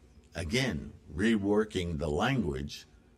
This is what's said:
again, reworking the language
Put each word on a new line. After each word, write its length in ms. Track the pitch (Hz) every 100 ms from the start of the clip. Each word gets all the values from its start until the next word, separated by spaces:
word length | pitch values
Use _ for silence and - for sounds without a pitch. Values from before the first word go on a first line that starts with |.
| - - - -
again, 580 | 82 113 135 80 57 - - 78
reworking 840 | 110 113 98 104 107 92 87 78
the 120 | 78
language 760 | 73 117 135 82 67 71 - - - _